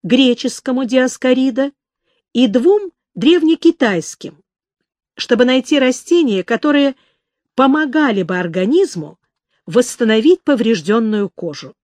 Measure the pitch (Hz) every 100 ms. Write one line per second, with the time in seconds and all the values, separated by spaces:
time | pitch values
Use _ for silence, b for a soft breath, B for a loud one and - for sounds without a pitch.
0 | 165 254 254 240 254 - - 254 247 254
1 | 254 - 254 262 262 233 277 _ _ _
2 | _ _ _ 226 247 240 302 415 381 _
3 | _ - 233 349 311 320 330 - 233 175
4 | - - 160 151 _ _ _ _ _ _
5 | _ - - 233 247 262 - 294 254 254
6 | - 349 277 196 - 233 302 285 277 262
7 | _ _ _ _ _ - 269 302 311 311
8 | 285 196 175 180 180 170 190 330 370 175
9 | 151 - _ _ _ _ - 165 247 -
10 | 226 220 262 359 - 254 226 214 151 226
11 | 220 214 202 - 175 143 - _